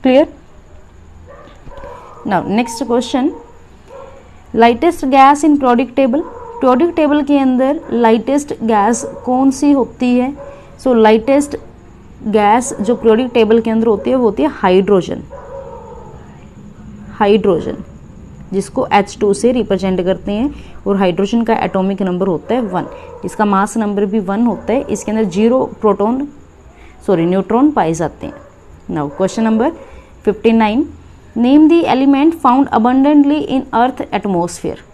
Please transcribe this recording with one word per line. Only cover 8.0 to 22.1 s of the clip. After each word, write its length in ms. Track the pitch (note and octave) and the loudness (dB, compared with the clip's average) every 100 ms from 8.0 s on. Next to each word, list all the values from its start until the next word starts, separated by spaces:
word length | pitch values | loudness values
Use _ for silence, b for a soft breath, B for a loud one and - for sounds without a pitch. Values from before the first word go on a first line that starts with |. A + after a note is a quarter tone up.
| A#3 A3+ A#3 C#4+ C#4+ - | 2 2 2 -2 -2 -6
gas 400 | A3+ G3+ G3+ A#3 - - - | 0 2 2 0 -6 -10 -4
कौन 260 | B3+ C4+ | 0 0
सी 200 | C4 D4 | 2 2
होती 460 | C#4 A#3 - B3+ B3 | 2 0 -2 0 0
है? 160 | B3+ C#4+ - B B - | 0 -6 -16 B B -6
So 100 | C4 A#3+ | 0 4
lightest 600 | G#3+ A3 A3+ C#4 C#4+ - - - - - - - G#3+ | 6 4 4 0 0 -8 -14 -20 -20 -20 -20 -12 -4
gas 460 | G#3 G#3 A3+ B3 - | 0 4 2 0 -6
जो 140 | G3+ A#3+ | -4 0
पीरियोडिक 360 | A3+ A3 B3+ | 2 2 2
टेबल 280 | A#3+ G#3+ A#3 | 0 2 2
के 80 | A3+ | 2
अंदर 180 | A3+ A3+ | 0 0
होती 220 | G#3 - | 0 0
है 60 | C4 | 0
वो 80 | |
होती 200 | A#3 G#3+ | 0 0
है 60 | D4 | -4
hydrogen, 680 | - F#3+ F#3 G3 G3 - - - - - - - - - A#4+ - - - - - - - - - - - - | 0 2 2 4 0 0 -10 -12 -18 -16 -16 -16 -18 -18 -18 -18 -20 -20 -20 -20 -20 -20 -20 -20 -18 -18 -2
Hydrogen 580 | G3+ G#3+ G3+ E3+ - - - - - - - - - | 2 4 2 0 -2 -10 -14 -18 -20 -20 -20 -20 -8
जिसको 320 | F#3+ F#3+ - - | -6 -6 -6 0
एच 240 | G3+ G3 - | 0 0 -2
टू 120 | G#3 | -2
से 180 | G3 A#3+ | 0 0
represent 500 | A#3+ G3 F#3+ F#3+ F#3 | 0 -2 -2 -2 -2
करते 300 | F3+ F#3 G3 | -2 -2 -4
हैं 220 | G#3 C#4 B B B - | -4 -4 B B B -2
और 100 | G3 | 0
hydrogen 460 | F#3+ E3+ G3 A#3 | 2 0 0 0
का 120 | A3+ A3+ | 0 0
atomic 460 | F3+ F#3+ F#3+ G3 | 0 -2 -2 -2
number 260 | F#3+ | -4